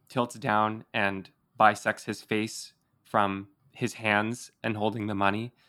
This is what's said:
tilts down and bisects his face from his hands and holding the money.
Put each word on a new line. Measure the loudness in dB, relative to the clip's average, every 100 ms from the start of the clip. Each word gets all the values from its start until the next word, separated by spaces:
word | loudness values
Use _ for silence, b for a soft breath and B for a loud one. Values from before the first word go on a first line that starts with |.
| _
tilts | -4 -2 -4
down | 0 2 2 -2 -6
and | -2 0 -2 -8 _ _ _
bisects | 6 6 -2 -4
his | -6 -10
face | -4 -2 -2 -8 -16 _ _ _
from | _ 2 2 0 -8 _ _
his | -6 -6
hands | -4 0 2 2 -4 -12 _
and | -4 0
holding | -2 -2 -4
the |
money. | 0 2 0 -6 -12